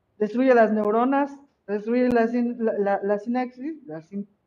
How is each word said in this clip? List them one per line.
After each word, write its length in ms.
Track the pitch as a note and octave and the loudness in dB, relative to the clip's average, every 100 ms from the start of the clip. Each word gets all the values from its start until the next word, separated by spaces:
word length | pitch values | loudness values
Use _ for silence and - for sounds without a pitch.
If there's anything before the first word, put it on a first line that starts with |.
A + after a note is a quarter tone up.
| _ - | _ -6
destruye 380 | G#3 A#3 C4 A#3+ | -4 2 4 6
las 160 | G#3+ | 6
neuronas, 680 | G#3+ G#3 A3 B3+ C#4 C#4 - - _ - | 2 0 2 2 0 -2 -6 -20 _ -8
destruye 420 | G3+ G#3+ A#3+ B3 | -8 -2 0 2
la 180 | A#3+ A3+ | 2 2
sin-, 360 | A#3+ A#3+ A#3+ | 0 -2 -2
la, 100 | A3+ G#3 | -2 0
la, 200 | G3 G3 | 0 0
la 160 | G3 G#3 | 0 -2
sinapsis, 680 | A3 B3 B3 B3 C#4 D#4 G3 | -2 -4 -4 -8 -12 -12 -12
la 160 | D#3+ | -16
sin-, 260 | D#3+ G3 G3+ _ | -12 -12 -12 _